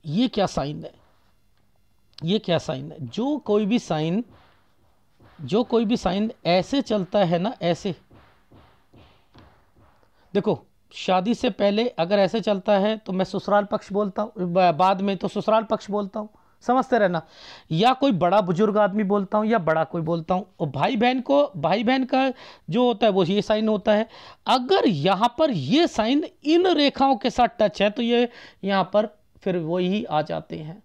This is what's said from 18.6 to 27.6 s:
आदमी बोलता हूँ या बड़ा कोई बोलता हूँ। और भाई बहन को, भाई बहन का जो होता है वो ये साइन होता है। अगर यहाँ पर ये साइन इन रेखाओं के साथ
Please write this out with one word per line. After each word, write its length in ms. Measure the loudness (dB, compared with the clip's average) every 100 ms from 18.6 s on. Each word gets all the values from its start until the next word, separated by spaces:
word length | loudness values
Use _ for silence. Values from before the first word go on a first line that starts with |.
| 2 2
आदमी 240 | 0 0
बोलता 340 | 0 -2 0 -2
हूँ 80 | 0
या 120 | 0
बड़ा 260 | 0 0
कोई 180 | -2 -4
बोलता 320 | -4 -4 -2
हूँ। 120 | -4 -4 _
और 80 | -6
भाई 280 | -2 -2 2
बहन 240 | 0 0
को, 320 | 2 2 2 -2
भाई 280 | -2 0
बहन 200 | 0 0
का 280 | 0 0 0 -4 -18 -20 -4
जो 140 | 0 0
होता 200 | 2 2
है 60 |
वो 120 | 2
ये 180 | 2 0
साइन 260 | 0 0 0
होता 240 | 0 2
है। 160 | 2 0 -10 -20 -10 -2
अगर 420 | 0 2 2 4
यहाँ 460 | 2 2 2 0 2
पर 120 | 0
ये 360 | 0 0 2 2
साइन 380 | 0 0 0 -2 _
इन 220 | 2 2 4
रेखाओं 500 | 2 0 2 2 2
के 140 | 0
साथ 280 | 2 0 2